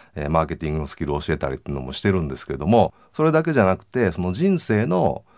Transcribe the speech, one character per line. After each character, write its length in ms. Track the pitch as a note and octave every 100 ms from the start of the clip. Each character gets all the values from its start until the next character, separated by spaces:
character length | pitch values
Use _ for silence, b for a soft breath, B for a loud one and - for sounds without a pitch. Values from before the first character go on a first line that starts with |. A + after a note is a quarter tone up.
| B -
え 120 | D2
ー、 20 |
マ 120 | D#2+
ー 60 | D#2
ケ 100 | D#2
テ 80 | D#2
ィ 40 |
ン 40 |
グ 60 | D#2
の 80 | D2
ス 100 | -
キ 80 | C#2+
ル 80 |
を 80 | C#2+
教 140 | - D2+
え 20 |
た 100 | C#2
り 80 | C2+
っ 20 |
て 100 | -
い 20 |
う 40 | C#2
の 60 |
も 120 | B1+
し 80 | C2
て 100 | G#2
る 100 | F#2+
ん 60 | D2+
で 80 | C2
す 100 | -
け 80 |
れ 60 | C#2
ど 80 | D#2
も、 260 | A#2 F#2 b b
そ 100 | -
れ 80 | D#3
だ 100 | D#3
け 120 | E3
じ 80 | C#3
ゃ 20 |
な 140 | F#2 F#2
く 80 | -
て、 260 | B2+ G#2
そ 80 | E2+
の 140 | F2+
人 260 | F#2+ F#3+ F3+
生 260 | - G#2+ B2+
の 380 | - A#2+ C2 b